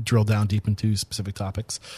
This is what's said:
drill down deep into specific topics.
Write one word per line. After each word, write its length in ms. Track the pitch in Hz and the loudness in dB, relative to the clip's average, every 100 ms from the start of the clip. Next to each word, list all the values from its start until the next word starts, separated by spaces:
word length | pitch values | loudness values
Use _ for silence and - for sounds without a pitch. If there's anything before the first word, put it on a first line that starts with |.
drill 180 | 113 117 | 2 4
down 220 | 104 107 104 | 4 4 2
deep 220 | 104 - | 0 0
into 260 | 101 110 104 | 0 2 0
specific 380 | - - 98 | -2 -6 -6
topics. 460 | - 95 95 113 - - | -4 -6 -6 -8 -10 -12